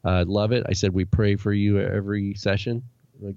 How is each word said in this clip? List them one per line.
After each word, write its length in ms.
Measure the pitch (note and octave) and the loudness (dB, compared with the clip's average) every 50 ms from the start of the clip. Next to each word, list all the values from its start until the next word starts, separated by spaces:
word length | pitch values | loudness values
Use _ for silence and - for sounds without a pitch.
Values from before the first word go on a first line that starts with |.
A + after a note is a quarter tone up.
| - | 0
I 200 | F2+ F2+ F2+ F2 | 2 2 2 2
love 260 | F2 G2 G#2 G#2 G#2+ | 2 2 0 2 2
it." 160 | B2 B2 - - | 0 0 0 -2
I 40 | |
said, 200 | G2 - - G2 | -2 0 0 0
"We 120 | F#2 F#2+ F#2 | 2 0 0
pray 320 | F#2 - - G#2+ G2+ G2+ | 2 2 2 4 2 2
for 160 | G2 G2+ G#2 | 0 0 0
you 260 | G2+ G2+ G#2 G#2 G2+ G2 | 0 2 2 2 2 2
every 560 | G2 F#2 F#2+ G#2 G2 G2+ G#2 G#2 G2 G2+ G2 | 2 0 -2 -2 -2 -2 -4 -2 -4 -4 -6
session. 480 | G2 - G2+ G2 G2+ - A#2+ A#2 A#2+ B2+ - _ _ _ _ _ - | -4 0 0 0 0 -2 -4 -6 -6 -8 -12 _ _ _ _ _ -14
Like, 160 | G2+ G2 G2 | -12 -12 -12